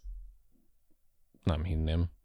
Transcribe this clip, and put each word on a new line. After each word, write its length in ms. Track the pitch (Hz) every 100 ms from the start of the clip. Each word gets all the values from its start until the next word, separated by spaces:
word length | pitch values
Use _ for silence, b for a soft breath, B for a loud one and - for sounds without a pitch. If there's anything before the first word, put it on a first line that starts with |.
| - - - - - - _ _ _ _ _ _ _ -
nem 220 | - 78
hinném. 340 | 87 78 78 80 85 -